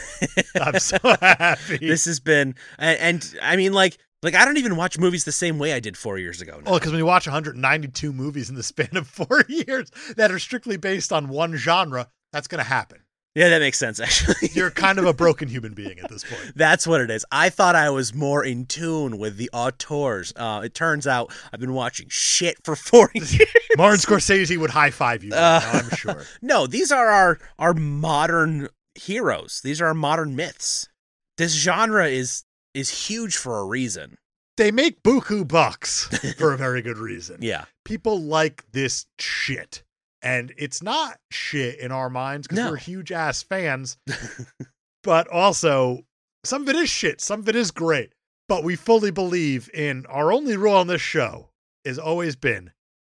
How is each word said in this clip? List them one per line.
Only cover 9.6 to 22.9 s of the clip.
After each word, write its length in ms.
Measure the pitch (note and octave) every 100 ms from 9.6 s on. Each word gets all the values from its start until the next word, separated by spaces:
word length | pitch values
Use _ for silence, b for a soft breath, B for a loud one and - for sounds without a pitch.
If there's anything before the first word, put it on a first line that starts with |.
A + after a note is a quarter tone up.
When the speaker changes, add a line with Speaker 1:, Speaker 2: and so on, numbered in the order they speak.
| B3+ C4 F#3+ B B A3+
Speaker 1:
that 160 | G#3+
are 80 | F#3
strictly 360 | - B3 A#3+ G3
based 360 | F#3+ F#3+ -
on 160 | E3 C#3
one 260 | C#3 E3 D#3+
genre, 520 | C#3 F3 E3+ B2+ A#2+ _ _
that's 140 | D3 C#3+
gonna 160 | E3+
happen. 380 | A#2+ B2+ G2 - _ _ _ D3
Speaker 2:
Yeah, 140 | F3
that 100 | E3
makes 180 | C#3+ -
sense, 220 | B2 G#2+
actually. 500 | A2+ - - - -
<laughs> 40 |
Speaker 1:
You're 180 | - F#3
kind 260 | - F#3+ F#3+
of 80 | F3+
a 80 |
broken 340 | C#3+ E3+ D3+ C#3+
human 280 | B2 A2 G#2
being 240 | G2+ F2+
at 100 | F2+
this 140 | G#2
point. 300 | - - - C#3
Speaker 2:
That's 320 | D#3 E3 E3
what 120 | D#3+
it 100 | A#2+
is. 120 | A2 -
I 180 | C#3 F3
thought 240 | - F#3 E3+
I 160 | D3+
was 200 | C3+ A#2+ B2+
more 280 | C#3+ C#3+
in 220 | C3+ A#2+ B2+
tune 540 | D3+ E3 D#3+ C#3 G#2+
with 180 | G#2+ G2+
the 140 | A#2+
auteurs. 800 | A#2+ B2 B2+ - D3 C#3 G2+ F2 -
Uh, 260 | A#2 G#2+ A2+
it 80 |
turns 320 | - E3 D3+ D3
out 260 | B2+ A#2+ B B
I've 60 | G#2
been 160 | B2+ C3
watching 320 | A#2+ - -
shit 480 | - - - F3 -
for 120 | - D3+
four 360 | -